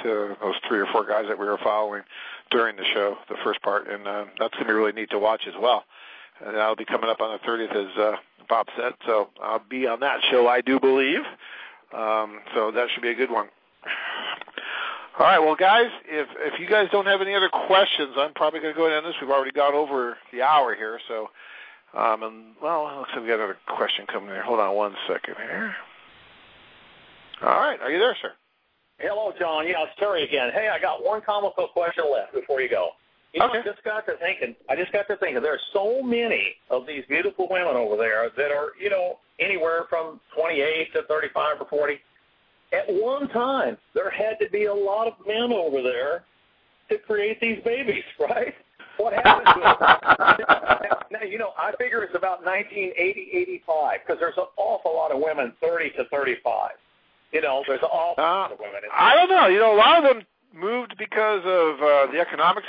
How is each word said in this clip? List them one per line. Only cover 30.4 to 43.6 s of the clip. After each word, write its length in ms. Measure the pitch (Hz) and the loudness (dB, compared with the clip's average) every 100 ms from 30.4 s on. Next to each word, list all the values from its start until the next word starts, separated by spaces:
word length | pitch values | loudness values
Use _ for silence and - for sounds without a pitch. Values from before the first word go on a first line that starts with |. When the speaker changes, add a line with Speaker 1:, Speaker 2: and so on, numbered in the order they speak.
| 123 | 0
Speaker 2:
Hey, 160 | 196 214 | 0 -2
I 80 | 170 | 0
got 260 | 180 - | -2 -2
one 180 | 165 214 | -2 -2
comical 460 | 214 208 202 - 170 | -2 -2 -2 -2 -2
question 360 | 175 170 170 151 | -2 -2 0 0
left 220 | 123 98 | 0 -2
before 280 | 127 120 135 | -6 -2 -2
you 80 | 123 | 0
go. 220 | 107 85 - _ _ _ | 0 -2 -6 _ _ _
You 60 | 160 | 0
know, 80 | 233 | 2
Speaker 1:
Okay. 120 | 233 | 0
Speaker 2:
I 20 | |
just 200 | 208 - | -4 -8
got 220 | 220 214 214 | -6 -6 -6
to 80 | 160 | -4
thinking. 380 | 175 185 123 117 - | -4 -4 -6 -8 -4
I 60 | 147 | -4
just 160 | 180 | 0
got 160 | 208 202 | -2 -2
to 80 | 196 | -2
thinking. 260 | 180 127 | -2 0
There 140 | 151 139 | 0 -2
are 40 | - | -2
so 300 | 196 202 254 | -2 0 0
many 520 | 254 233 233 131 98 - - | 0 0 0 0 -2 -6 -4
of 160 | 127 127 | -4 -4
these 180 | 143 123 | -10 -4
beautiful 420 | 151 196 - 180 | -2 -2 -2 -2
women 260 | 185 175 123 | -2 0 0
over 220 | 110 104 | 0 0
there 320 | 113 110 117 127 | 2 0 0 -2
that 140 | 143 | -2
are, 220 | 147 151 - | -2 -4 -6
you 120 | 202 | -2
know, 260 | 190 180 - _ - | -2 -2 -6 _ -6
anywhere 460 | 185 185 165 165 165 | -4 0 0 -2 -2
from 300 | 165 160 156 _ - | -4 -4 -12 _ -4
twenty-eight 580 | 160 156 147 160 160 | -2 0 0 -2 -2
to 80 | 160 | -4
thirty-five 560 | 151 156 147 147 147 147 | -2 -4 -2 -2 -2 -4
or 60 | - | -4
forty. 340 | 147 147 143 _ _ _ _ _ _ _ | -2 -2 -4 _ _ _ _ _ _ _
At 120 | 180 202 | -4 0
one 400 | 190 233 269 277 | 0 0 -2 -2
time, 480 | 233 254 269 | -2 0 0